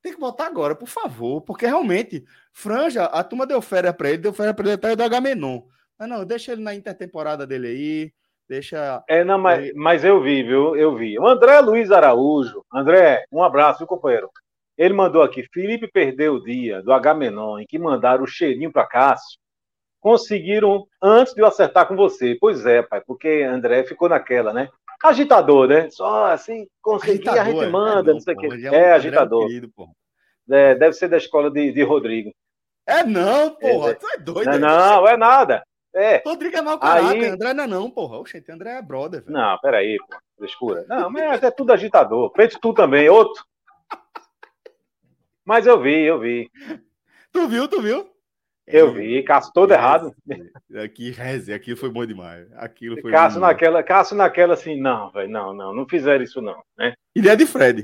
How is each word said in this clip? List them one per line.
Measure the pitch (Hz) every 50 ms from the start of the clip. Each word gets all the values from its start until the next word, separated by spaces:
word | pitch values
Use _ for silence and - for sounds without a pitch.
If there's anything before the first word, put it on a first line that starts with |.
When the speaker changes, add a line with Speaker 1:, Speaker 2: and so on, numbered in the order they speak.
Speaker 1:
Tem | _ 370
que | - -
botar | 302 247 240 - 320
agora, | 339 339 196 151 147 156
por | 151 240 -
favor, | - 466 453 - 127 110 117 120 139 156 -
porque | - 196 - 233
realmente, | 233 277 339 311 214 175 196 233 - - 139 _ _ _ _ _ _
Franja, | _ - - 208 214 247 302 339 247 226 175
a | 160 - 160 180
turma | - 233 247 262
deu | 262 285 240
férias | - - 196 185 180 180 170
pra | - 151 143
ele, | 156
deu | 165 165 214 202
férias | - 208 214 208
pra | 214 190
ele | 196 208
até | 196 208 220 226
do | 214 233
Agamenon. | 233 233 254 254 277 269 208 147 135 127 120 123 _ _ _ _ _ _
Mas | _ 214 233
não, | 247 214 190
deixa | 175 233 233 233 -
ele | 240 220
na | 220 214 202
intertemporada | 202 202 220 185 _ 180 180 _ 160 151 151 151 147 143
dele | 131 135 127 123 120
aí, | 117 131 147 151 156 156 156 156 _ _ _ _ _ _ _ _
deixa | 131 135 139 - 170 156 147 139 127 117 _
Speaker 2:
É, | - 160 165 175
não, | 185 196 190
mas, | 185 185 170 143 139
Speaker 1:
ele | 139 -
Speaker 2:
mas | 143 151 165 175 156 143
eu | 190 202 190
vi, | 135 139 143 135 123
viu? | 113 127 135 143 160 156
Eu | 147 156 156 139
vi. | 113 117 110 104
O | 113 160
André | 233 254 - 233 247 285 294
Luiz | 277 220 220 233 226 190
Araújo, | 202 180 156 139 120 120 135 147 151 147 131 120 - - _ _ -
André, | 135 139 147 175 190 175 156 131 107 - _
um | - 160
abraço, | 180 165 131 143 147 151 135 -
viu, | 165
companheiro? | 165 185 - - 139 120 110 95 - _ _ _ _ _ _ _ _ _
Ele | - 165 185 202
mandou | 196 190 175 147 160
aqui, | 151 127 - 131 120 _ _
"Felipe | 175 185 208 233 226 226
perdeu | 196 _ 190 156 135 127 131 151 156 143
o | 123 -
dia | 113 120 127 123 113 101 95
do | 95 110
Agamenon | 131 131 117 147 156 156 143 117 101 104 107 107 107 104
em | 104
que | _ 147
mandaram | 160 170 160 139 120 110 123 127 131 131
o |
cheirinho | 123 - - 175 147 127 123 156 165 -
pra | 143 110
Cássio. | - - 120 135 139 123 - - - - _ _ _ _ _ _ _ _ _ _ _ _ _
Conseguiram | - 208 233 226 226 - 208 196 156 180 208 214 208 202 202 196 202 _ _ _
antes | - 196 214 233 262 254 -
de | 208
eu | 214
acertar | 208 - - 190 - - 180 170
com | - 196
você." | 185 202 190 196 - 127 123 120 120
Pois | 196 220 196 127 107
é, | 123 117 120
pai, | 117 _ - 101 -
porque | - 127 127 - 160 156 151 143
André | 131 127 127 117 117 120 131 131
ficou | 131 - _ 175 170
naquela, | 165 139 - - 127 123 113 107
né? | 107 120 139 139 _ _ _ - - _ -
Agitador, | 311 277 233 285 294 262 202 170 - 143 139 131
né? | 127 143 156 160 151
Só | _ - - 220 214 220 214 -
assim, | 170 - - - 226 226 208 _ _ _
conseguir, | _ 214 214 196 - 208 196 196 196 254
a | 208
Speaker 1:
Agitador, | 226 202 226 190 160
Speaker 2:
gente | 151
Speaker 1:
é? | 180
Speaker 2:
manda, | 170 196 208 220 214 196
Speaker 1:
É | 175
não, | 156 151
Speaker 2:
não | 151
sei | 156 185 165
o |
Speaker 1:
porra, | - 156 147
Speaker 2:
quê. | 135
Speaker 1:
ele | 117 120
é | 135
um, | 143
Speaker 2:
É, | 156
Speaker 1:
André | 175
é | 180 170
um |
Speaker 2:
agitador. | 151 135 156 143 160 - 110 113 117 110
Speaker 1:
querido, | 110 120 123 120 113 _
porra. | _ 90 80 80 _ _ _ _ _ _ _ _ _ _ -
Speaker 2:
É, | 135 139 139 135 131
deve | 123 151 165 185
ser | - 185
da | 175 165
escola | 160 - - - 151 147 147
de, | 139 147 147 139
de | 120 139 143
Rodrigo. | - 151 143 113 113 113 113 104 104 _ _ _ _ _ _ _ _ _ _ _
Speaker 1:
É | - 262 330 339
não, | 233 214 180 175 196 240 285 302 311
porra, | 302 _ - - - - - -
Speaker 2:
É, |
é. | 226
Speaker 1:
tu | - -
é | 453 -
doido, | - 151 147 170 - -
Speaker 2:
Não, | 131 143
Speaker 1:
é? | 143
Speaker 2:
não, | 147 151 160 170 185 196 208 196 185
é | 214 240
nada. | 233 220 233 262 277 240 160 123 - - _ _ _ _ _ -
É. | 185 202 220 196 - -
Speaker 1:
Rodrigo | 302 330 - 311 359 349
é | 330 302
mau | 302 311 -
caráter, | 269 302 339 339 - - - 233 233
Speaker 2:
Aí | 233
Speaker 1:
André | 185 180 214 247 269
não | 285 285
é |
não, | 240 196 185 202 247
porra. | _ 254 180 127 113
Oxente, | 123 - - - 170 135 -
André | 165 165 185 170 247
é | 262
brother, | 220 143 135 131 143 165 185 135
velho. | - - 151
Speaker 2:
Não, | 139 117 101 - -
peraí, | - 139 120 104 98 107 107 101
pô, | - _ - - _ _ _ _
frescura. | 104 95 - - 123 113 92 85 - -
Não, | 226 262 - -
mas | 247 302 320 302 269 226 269
é | 247
tudo | 254 - 277 233 233
agitador. | 190 196 208 - 185 135 107 110 120 120 101 -
Feito | - 220 233 - -
tu | - 226 196
também, | - - 139 135 143 147 151
outro. | 185 226 - - - - - _ _ _ _ _ _ _ _ _ - _ _ _ _ - _ _ _ _ - _ _ _ _ - _ _ _ _ _ _ _ _ _ _ _ _ _ _ _
Mas | 190 214 233 220
eu | 247 240 185
vi, | 127 139 151 160 156
eu | 151 165 127
vi. | 110 120 120 120 113 _ _ 269 285 - 320 - _ _ _ _ _ _ _ _ _ _ _
Speaker 1:
Tu | 359 339 247
viu, | 226 240 269
tu | 294 - 370
viu? | 220 208 240 339 392 _ _ _ _ _ _ _ _ _ _ _ _
Speaker 2:
Eu | _ - 156 160
Speaker 1:
É, | 135 117
Speaker 2:
vi, | 107 101 110 120 135 135
Cássio | - 143 135 - - _
todo | 175 190 190 202
Speaker 1:
é, |
Speaker 2:
errado. | 143 120 131 147 165 170 147 _ _ _ - - 90 175 _ _ - _ _
Speaker 1:
é, | - 107 107
que | 107 _ - 117 123
resenha, | 120 101 123 131 135 127 92 98 104
aquilo | 101 _ 120 120
foi | 117 135 131
bom | 110 120 120
demais. | 113 107 95 90 85 85 85 87 104 120
Aquilo | - 110 113 _ _ 117 117 113 113
foi | - 113
Speaker 2:
Cássio | 120 160 165 - - 175
Speaker 1:
bom | 185
demais. | 175 160
Speaker 2:
naquela, | - 165 165 165 165 165
Cássio | - 180 196 180 - 208
naquela | 202 196 170 - 175 175 175 170
assim, | - - 160 156 139
"Não, | 135 131 123 110 101 98
velho, | _ 101 98 101
não, | 110 107 98 95 98
não, | 101 98 95 98
não | 123 139
fizeram | - - 339 - 143 143 135 123
isso | - - 131
não, | 113 101 90 - _ _ _
né?" | - - 123 120 _ _ _ _
Speaker 1:
Ideia | 233 202 190 214
de | 214 311
Fred. | - - 262 - 123 120 107